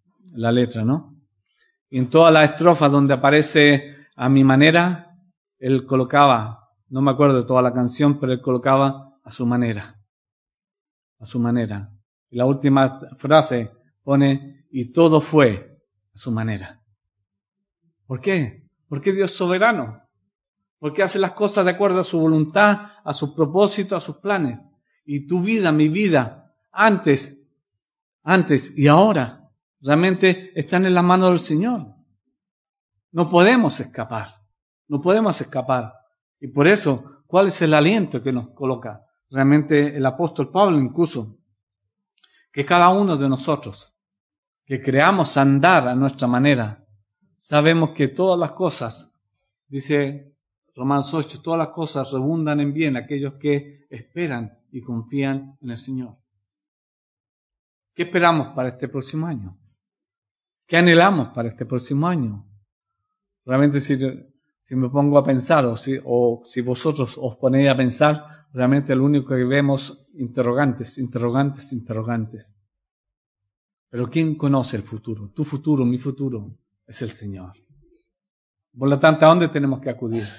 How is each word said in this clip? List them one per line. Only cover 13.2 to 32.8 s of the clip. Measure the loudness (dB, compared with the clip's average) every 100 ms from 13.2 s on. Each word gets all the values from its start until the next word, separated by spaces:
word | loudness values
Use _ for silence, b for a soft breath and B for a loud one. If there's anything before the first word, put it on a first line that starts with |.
| 2 4 4 -4 -6 _ _ _
pone, | -2 2 2 0 -6 -20 _
"y | -10 -4
todo | 2 6 4
fue | 4 4 4 2 -12 _ _ _ _
a | -18
su | -8
manera". | -6 -6 -8 -10 -20 _ _ _ _ _ _ _ _ _ _ _ _ -12
¿Por | -6
qué? | -2 -2 -2 -8 _ _ -12
Porque | -4 -2
Dios | -2 -2
es | -2
soberano. | -2 0 0 0 -6 -14 _ _ _ _ _ _ _ _
Porque | -8 -2
hace | -2 0
las | -4
cosas | -2 -2 2
de | 0
acuerdo | 0 0 0
a |
su | -2 0
voluntad, | 2 2 2 2 2 2 -6 _
a | -10
sus | -8 -8
propósitos, | -2 0 2 2 0 -4 -6
a |
sus | -8 -10
planes. | -4 -2 -4 -6 _ _ _ _ -10
Y | -10 -4
tu | -2
vida, | 0 0 2
mi | 2 2
vida, | 2 2 0 0 -10 _ _ _
antes, | 0 2 2 2 0 -2 -18 _ _ _ _ _ _ _ _
antes | -2 0 2 0 -2 0
y | 4
ahora, | 6 4 2 -4 -10 _ _ _ _
realmente | -2 2 2 2 2 0 -6 -10
están | -2 0
en | 2
la | 2
mano | 4 4 4
del | 2
Señor. | 0 -2 -2 -4 -10 -20 _ _ _ _ _ _ _ _